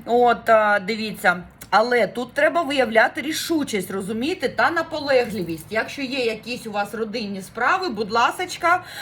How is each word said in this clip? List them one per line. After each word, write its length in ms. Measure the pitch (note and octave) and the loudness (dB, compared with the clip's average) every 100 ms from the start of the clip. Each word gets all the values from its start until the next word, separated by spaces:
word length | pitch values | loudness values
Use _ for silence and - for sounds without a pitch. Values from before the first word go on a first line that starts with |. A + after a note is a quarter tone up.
| A3 | 0
от, 420 | A#3+ A#3+ A#3 - | 4 6 4 4
а, 320 | A3 G#3+ G#3 | 6 6 2
дивіться. 640 | F#3+ A3 G#3+ F3+ F#3+ F3 - - - | 0 -4 -6 0 2 2 -4 -18 2
Але 360 | G3 A#3+ A#3+ G#3 | 2 4 2 0
тут 260 | A#3+ B3 | -2 -6
треба 300 | C#4+ D#4 D#4+ | 0 2 2
виявляти 580 | C#4 C#4+ A#3 A3 B3 D#4 | 0 0 2 4 2 0
рішучість, 680 | C#4 D#4 - D#4+ - G3+ F3+ | -6 -6 -2 -2 0 -4 -4
розумієте, 580 | F#3+ F#3 A3+ C#4+ F#4 B4 | -6 -4 -4 -4 -2 -2
та 220 | - C4+ | 0 2
наполегливість. 960 | E4+ E4 D#4 C#4+ C4 G#3+ G#3 E3+ D#3+ - | 0 -4 -4 2 2 2 -4 -6 -8 -4
Якщо 320 | G#3+ - - | -4 -4 -6
є 220 | C4 C4+ | -6 -2
якісь 420 | A3+ G#3+ A3 B3 A3+ | -2 -4 -8 -10 -6
у 40 | |
вас 240 | G3+ G3+ | -6 -4
родинні 480 | G#3+ A3 A#3 G3+ G3 | -6 -6 -6 -6 -8
справи, 460 | F#3 A3+ B3+ F#4 F#4 | -10 -2 0 0 -2
будь 240 | G#3 G3+ | -4 -2
ласочка, 720 | A#3 C4+ - F4+ - E4+ F4+ - - | 2 2 0 -8 -2 2 2 0 -14